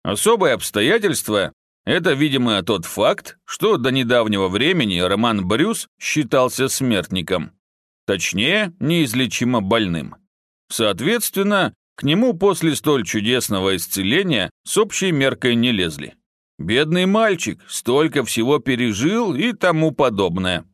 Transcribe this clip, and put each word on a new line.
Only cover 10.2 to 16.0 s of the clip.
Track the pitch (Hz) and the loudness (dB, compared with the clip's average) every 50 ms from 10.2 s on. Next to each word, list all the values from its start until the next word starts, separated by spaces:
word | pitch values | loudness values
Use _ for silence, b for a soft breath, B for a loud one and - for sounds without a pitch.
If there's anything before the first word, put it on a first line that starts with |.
| _ _ _ _ _ _ _ _ _ _ | _ _ _ _ _ _ _ _ _ _
Соответственно, | - - - 208 196 156 - 175 233 240 - - - 196 196 202 208 196 170 - - _ _ _ _ | -4 -2 0 -2 0 0 0 0 0 0 -2 -4 -2 -2 0 2 2 2 0 -2 -4 _ _ _ _
к | - - | -6 -2
нему | 139 156 202 240 254 202 | 0 2 2 2 0 0
после | 165 196 202 185 - 160 160 139 | 2 2 0 2 2 0 0 0
столь | - - 147 147 131 104 | 0 0 0 0 0 0
чудесного | - - 110 101 113 127 123 - - 104 95 95 98 95 | -2 -4 -2 0 0 0 0 0 -2 -2 0 0 0 0
исцеления | 85 - - - 98 95 95 240 190 202 185 143 107 90 80 _ _ _ | -2 -4 -6 -4 -4 -2 0 0 0 0 0 0 -2 -2 -4 _ _ _
с | - - | -4 0
общей | 202 220 208 - - 190 190 | 0 0 0 -2 -2 -2 0
меркой | 170 139 139 135 - - - 123 117 | 0 2 0 0 0 0 0 2 2
не | 117 117 127 | 2 2 2
лезли. | 120 95 90 82 76 71 | 2 0 -2 -2 -4 -8